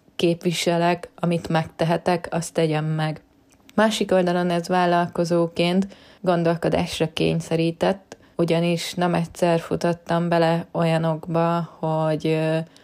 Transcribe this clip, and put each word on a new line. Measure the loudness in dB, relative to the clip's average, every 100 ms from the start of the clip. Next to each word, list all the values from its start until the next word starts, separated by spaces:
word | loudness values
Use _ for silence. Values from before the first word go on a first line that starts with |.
| _ -2
képviselek, | 0 0 -2 -2 0 2 2 0 -6 -6
amit | -2 -2 0
megtehetek, | -2 -2 -2 0 0 0 -2 -2
azt | -6 -4
tegyem | -2 0 0 -2
meg. | -2 -2 -6 _ _ _ _ _ 0
Másik | 2 2 2
oldalon | 2 2 0 0
ez | -2 0
vállalkozóként | 2 2 2 0 -2 0 2 0 0 0 2 -2 -6 -20 -6
gondolkodásra | 0 2 2 2 0 0 -2 -2 -4
kényszerített, | 0 0 0 -2 0 0 0 -2 -2 -6 -20 -20 -4
ugyanis | 0 2 0 -2 -4
nem | -4 -2
egyszer | 0 -4 -2 2 2
futottam | 0 -4 -2 -4 -2 -2 0
bele | 2 2 0 -2
olyanokba, | -2 0 2 0 -4 -2 0 0 0 -4 -6
hogy, | -4 -2 0 -2 0
ö, | 0 0 -2 -4 -14